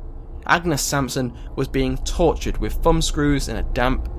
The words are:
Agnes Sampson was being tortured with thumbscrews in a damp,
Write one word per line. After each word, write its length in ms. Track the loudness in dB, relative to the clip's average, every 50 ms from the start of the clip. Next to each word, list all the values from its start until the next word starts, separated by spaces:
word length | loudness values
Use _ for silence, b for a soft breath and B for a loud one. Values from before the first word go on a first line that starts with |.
| -12 -10 -10 -12 -12 -12 -12 -6 0 2
Agnes 340 | 2 2 2 2 0 0
Sampson 560 | 0 0 0 0 0 0 0 -2 -2 -4 -4 B B B B
was 120 | -4 -4 -2
being 300 | 0 0 0 0 0 -2
tortured 580 | -2 -2 0 2 4 4 4 2 0 -2 -2 0
with 160 | 0 0 0
thumbscrews 760 | 2 4 4 4 4 4 0 0 2 2 2 2 2 0 -2
in 80 | -4 -4
a 60 | -2
damp, 460 | -2 0 2 2 2 2 0 -2 -4 -4